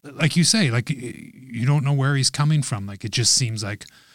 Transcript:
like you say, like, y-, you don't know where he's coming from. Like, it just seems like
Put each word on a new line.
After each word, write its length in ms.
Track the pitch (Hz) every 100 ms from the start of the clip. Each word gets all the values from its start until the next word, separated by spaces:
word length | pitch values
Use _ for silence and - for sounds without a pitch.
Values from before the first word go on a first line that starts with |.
like 320 | - - 156 170
you 80 |
say, 260 | 160 226 151
like, 200 | 117 117
y-, 420 | 143 - - -
you 320 | - 127 117 123
don't 180 | 147
know 80 | 139
where 220 | 143 131
he's 160 | 143 127
coming 320 | - 147 151
from. 240 | 139 107 101
Like, 180 | 98
it 60 | 110
just 240 | 110 117
seems 300 | - 120 110
like 200 | 101 104 - - _